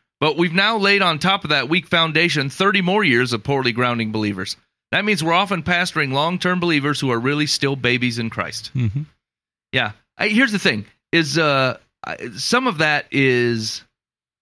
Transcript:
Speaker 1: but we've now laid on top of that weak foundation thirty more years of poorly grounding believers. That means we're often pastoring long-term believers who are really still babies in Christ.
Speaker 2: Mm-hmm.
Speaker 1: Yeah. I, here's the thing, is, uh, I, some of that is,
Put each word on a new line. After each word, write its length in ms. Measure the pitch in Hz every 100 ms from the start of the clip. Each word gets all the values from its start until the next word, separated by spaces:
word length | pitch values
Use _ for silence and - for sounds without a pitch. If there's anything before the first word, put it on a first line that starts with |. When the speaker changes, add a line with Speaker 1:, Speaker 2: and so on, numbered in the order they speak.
| _ -
Speaker 1:
but 160 | 156 147
we've 140 | 175
now 240 | 170 202 226
laid 240 | 196 202
on 160 | 185 156
top 260 | 180 196
of 60 | 156
that 180 | 147 131
weak 180 | 180 -
foundation 600 | 170 160 156 175 143 139
thirty 320 | - 190 196
more 240 | 175 202
years 280 | 196 120 123
of 100 | 117
poorly 280 | - 139 127
grounding 400 | 113 123 117 110
believers. 440 | 110 107 101 110 - _ _ -
That 120 | 175
means 180 | 208 196
we're 80 | 160
often 300 | 170 196 190
pastoring 500 | 156 175 180 160 139
long-term 480 | 135 156 180 180 180
believers 400 | 175 156 139 139
who 100 | 139
are 80 | 117
really 260 | 127 147 151
still 300 | - 139 139
babies 420 | 123 123 123 117
in 120 | 113
Christ. 400 | 110 85 - -
Speaker 2:
Mm-hmm. 280 | 127 117 117 156 _ _ _ _ _ _
Speaker 1:
Yeah. 200 | 131 110 - _ -
I, 100 | 208
here's 240 | 214 254
the 60 | 208
thing, 260 | 196 110 101 _ -
is, 260 | 170 156 147
uh, 400 | 156 139 131 - _ _
I, 240 | - - 123 101
some 300 | - 240 262
of 120 | 156
that 280 | 156 147 -
is, 720 | 139 135 123 120 117 110 - - _ _ _ _ _